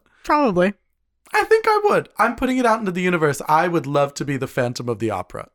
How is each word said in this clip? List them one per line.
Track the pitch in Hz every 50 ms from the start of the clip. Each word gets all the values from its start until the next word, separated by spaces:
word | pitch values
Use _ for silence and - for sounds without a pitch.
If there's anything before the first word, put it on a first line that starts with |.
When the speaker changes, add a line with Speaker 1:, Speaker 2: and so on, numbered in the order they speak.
| _ _ _ _
Speaker 1:
Probably. | - - 311 294 285 226 175 175 180 202 196 _ _ _ _ _ _ _ _ _ _ -
Speaker 2:
I | - 427 415
think | - 440 440 440
I | 453 427 415 415
would. | 415 220 165 - - _ -
I'm | 214 240 226
putting | - 269 247 254 254
it | 240
out | 226 220 226
into | 220 190
the | 170 180
universe. | 180 180 180 165 156 147 135 - - -
I | 156 160 175 180
would | 170 160 131
love | 139 143 143 143 139 -
to | - -
be | 139 139
the | 127 135
Phantom | 131 - 135 123 123 123 - 123 120
of | 117 101
the | 113 110
Opera. | 101 92 90 - - 107 - -